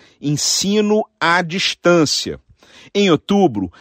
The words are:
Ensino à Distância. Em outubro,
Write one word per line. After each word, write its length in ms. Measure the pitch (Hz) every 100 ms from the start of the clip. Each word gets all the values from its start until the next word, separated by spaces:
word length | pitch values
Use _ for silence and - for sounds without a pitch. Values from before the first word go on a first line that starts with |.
| _ _
Ensino 840 | 139 147 - - 185 208 208 214 - -
à 220 | 160 170
Distância. 960 | 175 185 - - 175 175 147 - - 71 _ _ _ - - 202
Em 160 | 202
outubro, 600 | 156 - 202 185 107 92 -